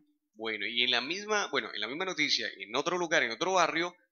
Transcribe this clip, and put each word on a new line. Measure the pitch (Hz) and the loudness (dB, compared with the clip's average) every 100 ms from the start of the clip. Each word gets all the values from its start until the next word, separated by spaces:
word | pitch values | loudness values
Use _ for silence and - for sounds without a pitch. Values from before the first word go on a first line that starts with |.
| _ _ _ | _ _ _
Bueno, | 107 110 107 101 | _ -4 -2 -2
y | 120 | 2
en | 123 | 4
la | 123 | 4
misma, | 127 180 208 214 190 | 0 -6 0 0 2
bueno, | 135 107 | 0 -2
en | - | -6
la | 107 | -6
misma | 147 190 | -4 -6
noticia, | 160 147 123 107 - | 0 0 0 -2 -8
en | 98 117 | -4 -2
otro | 147 175 | -2 -2
lugar, | 170 160 | 2 2
en | 123 | 2
otro | 113 170 | 0 2
barrio, | 185 160 151 175 - _ | 4 4 2 -4 -6 _